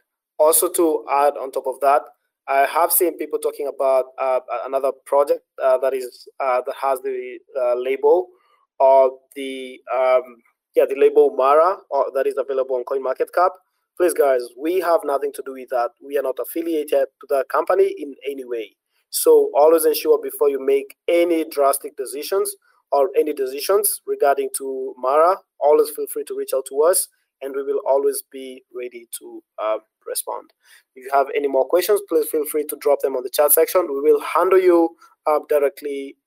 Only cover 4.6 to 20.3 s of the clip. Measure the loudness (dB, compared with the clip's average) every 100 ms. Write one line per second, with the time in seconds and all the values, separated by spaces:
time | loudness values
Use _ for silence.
4.6 | -6 -4 -4 -6 -2 0 2 -2 _ -4
5.6 | 0 0 0 -4 -8 -16 -20 -8 -4 -2
6.6 | -4 -6 -4 -4 -6 -10 -10 -16 _ -6
7.6 | -2 -2 -2 0 2 2 0 _ _ _
8.6 | _ 2 4 6 4 0 _ -12 -10 -10
9.6 | -12 -16 -6 0 4 2 0 -14 _ _
10.6 | _ 0 0 4 4 6 4 4 4 6
11.6 | 4 0 -4 -4 -2 -2 -4 -4 -4 -4
12.6 | -2 -4 -4 -6 -4 -6 -4 0 0 -2
13.6 | _ _ _ -2 0 2 2 2 -2 -8
14.6 | -4 -2 0 0 0 -4 -4 -8 -12 -14
15.6 | -6 -4 -4 _ -8 -4 -4 -6 -8 -8
16.6 | -4 -4 -2 -2 -2 _ -4 -4 -2 -2
17.6 | 0 2 2 -2 -12 -12 -10 -10 -8 -10
18.6 | -10 _ _ _ _ 0 6 6 6 4
19.6 | 6 6 4 0 2 2 0